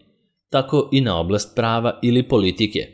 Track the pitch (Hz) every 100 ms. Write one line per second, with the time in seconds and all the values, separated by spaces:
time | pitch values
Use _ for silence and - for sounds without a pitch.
0 | _ _ _ _ _ 139 135 147 139 135
1 | 120 85 85 104 - - 113 117 117 -
2 | 120 123 123 117 95 - 107 - -